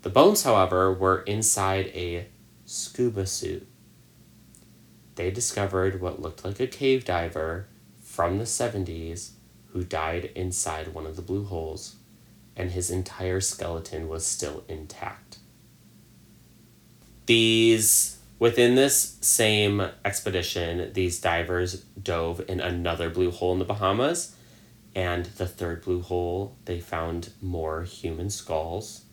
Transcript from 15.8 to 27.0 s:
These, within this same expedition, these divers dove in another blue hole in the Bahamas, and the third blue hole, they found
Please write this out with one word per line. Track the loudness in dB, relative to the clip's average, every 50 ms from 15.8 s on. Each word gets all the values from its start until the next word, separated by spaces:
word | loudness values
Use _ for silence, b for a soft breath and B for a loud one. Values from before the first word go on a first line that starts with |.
| _ -20 -20 -20 -20 -20 -20 -20 -20 -20 -20 -20 -20 -20 -20 -20 -20 -20 -20 _ _ -20 -20 -20 -20 -20 -20 -14 4
These, | 6 6 6 8 6 6 6 8 6 6 6 6 4 4 4 2 0 -4 -12 -20 -20 -2 4
within | 4 4 6 6 6 8 8
this | 6 6 6 4 2 0 0 -4 -2
same | 0 2 4 4 4 4 4 4 4 4 2 2 0 -2 -4 -4 -4
expedition, | -4 -4 -2 -4 -2 -2 0 -2 -2 -2 -2 -2 -2 -2 -4 -4 -4
these | -2 0 0 0 0 0
divers | 0 0 0 0 0 0 0 0 0 -2 -4 -8 -12 -16 -16 -10
dove | -4 -2 -2 0 0 -2 -4 -6 -6
in | -4 -4 -4
another | -2 -2 -2 -2 -2 -2 -2 -2 -2 -2
blue | 0 2 2 2
hole | 2 0 0 2
in | 2 2
the | 0
Bahamas, | -2 -2 0 2 2 2 2 2 0 0 -2 -4 -8 B B B B B B B B B B B -8 -4
and | -2 -2 0 0 -2 -4
the | -6 -4 -6 -6 -6
third | -4 -6 -6 -6 -6 -6
blue | -2 -2 -2 -2
hole, | -2 -2 -2 -2 0 0 -2 -4 -4 -6 -10 -14 -8
they | -6 -6 -6
found | -6 -6 -6 -4